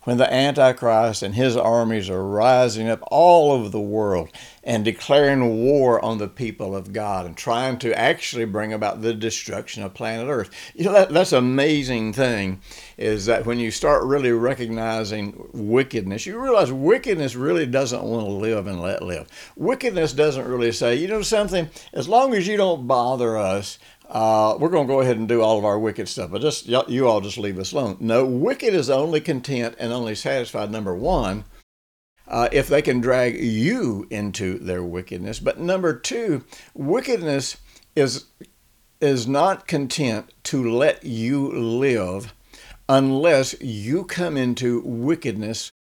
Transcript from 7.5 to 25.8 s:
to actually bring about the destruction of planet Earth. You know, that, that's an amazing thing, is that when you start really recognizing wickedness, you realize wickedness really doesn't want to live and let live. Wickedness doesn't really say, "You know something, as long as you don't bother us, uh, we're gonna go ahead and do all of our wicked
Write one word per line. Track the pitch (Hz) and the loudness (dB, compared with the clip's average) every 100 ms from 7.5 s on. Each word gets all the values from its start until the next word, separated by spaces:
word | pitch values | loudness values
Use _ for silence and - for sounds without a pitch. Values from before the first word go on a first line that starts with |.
| 120 131 120 | -2 -2 -2
to | 120 110 | -2 2
actually | 120 170 - 120 | 2 0 -4 -4
bring | 113 101 107 | -4 -4 -4
about | 110 104 110 | -4 -4 -2
the | 110 | -4
destruction | 110 110 - - 101 - - | -2 -4 -6 -8 -10 -10 -10
of | 98 | -12
planet | - 113 113 127 | -8 -8 -6 -4
Earth. | 135 95 - - | -4 -6 -12 -18
You | - | -4
know, | 170 | 4
that, | 202 170 | 6 6
that's | 156 185 | 4 4
an | 135 | 4
amazing | 123 135 147 151 131 120 110 | 4 4 2 2 0 -2 -2
thing, | 104 127 113 98 92 - - - - | 0 0 0 -2 -6 -12 -20 -20 -6
is | 110 107 98 | -2 -2 0
that | 113 | 0
when | 113 120 | 0 -2
you | 113 | -4
start | 107 151 147 | -2 2 2
really | 127 143 127 | 2 2 2
recognizing | 117 120 127 117 113 113 113 104 107 104 - - | 2 0 -2 -6 -4 -4 -4 -4 -6 -8 -10 -14
wickedness, | 123 104 120 135 117 95 101 | -8 0 2 2 -2 -4 -6
you | - 226 | -8 -6
realize | 269 220 143 | 2 4 4
wickedness | 131 147 247 269 170 139 | 0 2 2 2 -2 -2
really | 120 139 175 135 | -4 -2 0 0
doesn't | 131 131 117 | 0 0 -4
want | 104 117 104 | -4 -4 -4
to | |
live | 101 110 107 95 | -2 -2 -2 -4
and | 92 | -6
let | 87 - | -4 -6
live. | 92 85 73 - - - | -6 -8 -10 -20 -20 -4
Wickedness | 170 254 254 180 156 | -2 0 -2 0 -2
doesn't | 131 151 135 123 | 2 0 0 -4
really | 127 117 | 0 0
say, | 110 120 | 0 0
"You | 127 180 | 0 0
know | 214 | -4
something, | 196 220 208 185 156 - - | 0 0 0 -2 -4 -10 -12
as | - 147 | -8 2
long | 226 269 | 4 4
as | 214 180 | 2 0
you | 208 | 2
don't | 190 165 123 | 2 0 2
bother | 131 120 131 117 110 | 2 2 0 0 0
us, | 98 98 98 - - _ - | 0 -2 -6 -14 -20 _ -8
uh, | 110 110 110 107 - | 0 4 4 4 2
we're | 165 | 2
gonna | 160 131 | 2 2
go | 135 | 2
ahead | 127 113 | 2 0
and | 110 | 2
do | 117 | 2
all | 110 110 | 4 4
of | |
our | 104 | 2
wicked | 104 | 0